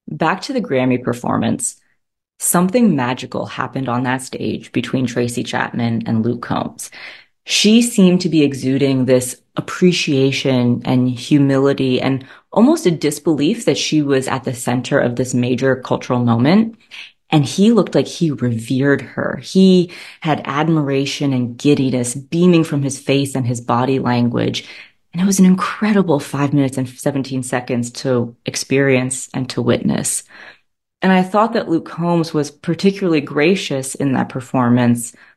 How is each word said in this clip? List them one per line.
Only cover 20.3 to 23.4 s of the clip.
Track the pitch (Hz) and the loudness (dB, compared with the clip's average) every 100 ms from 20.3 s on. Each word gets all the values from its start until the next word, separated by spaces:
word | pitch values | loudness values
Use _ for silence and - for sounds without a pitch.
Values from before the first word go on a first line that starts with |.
| 147 | -2
admiration | - 139 160 160 139 135 139 - 143 | -2 -2 0 0 0 0 -2 -2 -2
and | 127 120 120 | 0 -2 -2
giddiness | 147 147 131 127 120 | 2 2 2 0 -4
beaming | 139 135 165 180 170 | -6 -4 2 4 4
from | 160 147 | 2 -2
his | 139 - | -4 -4
face | - 139 139 | -2 0 0
and | 135 | -2